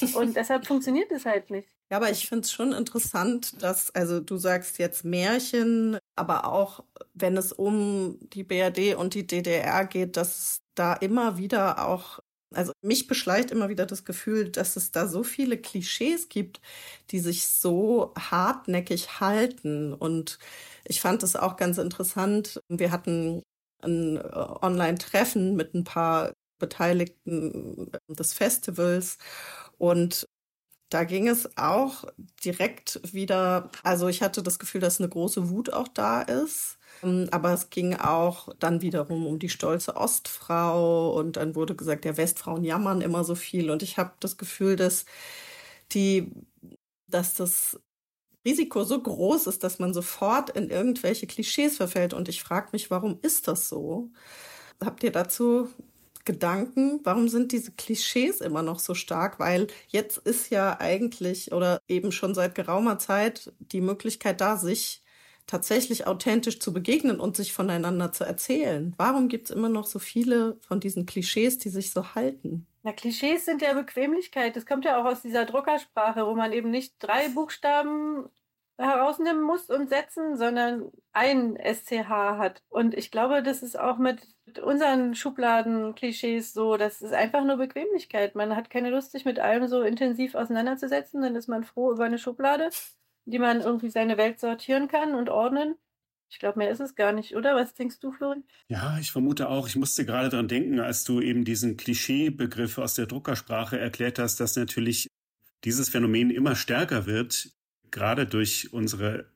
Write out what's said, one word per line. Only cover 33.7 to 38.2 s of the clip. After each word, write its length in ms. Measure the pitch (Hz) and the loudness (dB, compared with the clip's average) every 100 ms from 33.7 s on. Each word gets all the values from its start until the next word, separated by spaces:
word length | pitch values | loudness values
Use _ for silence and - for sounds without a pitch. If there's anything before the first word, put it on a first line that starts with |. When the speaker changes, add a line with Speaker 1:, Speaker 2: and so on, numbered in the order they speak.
| - | -4
Speaker 2:
also 280 | 175 175 180 | 0 2 2
ich 120 | 175 | 0
hatte 220 | 196 202 | -2 -2
das 160 | 175 - | -4 -4
Gefühl, 220 | - 190 | -4 0
dass 180 | 175 175 | 0 2
eine 80 | 180 | -2
große 420 | 175 180 185 175 | 0 -2 0 -2
Wut 220 | 196 247 | -2 -2
auch 160 | - 254 | -4 -4
da 340 | - 208 233 | -2 0 0
ist. 580 | - 247 311 - - - - - | 0 0 -2 -4 -8 -10 -20 -6
Ähm, 280 | 185 180 180 | 0 0 0
aber 220 | 175 175 | 0 2
es 160 | 175 - | 0 -2
ging 260 | - 180 - | -2 -2 0
auch 540 | 151 165 | 2 2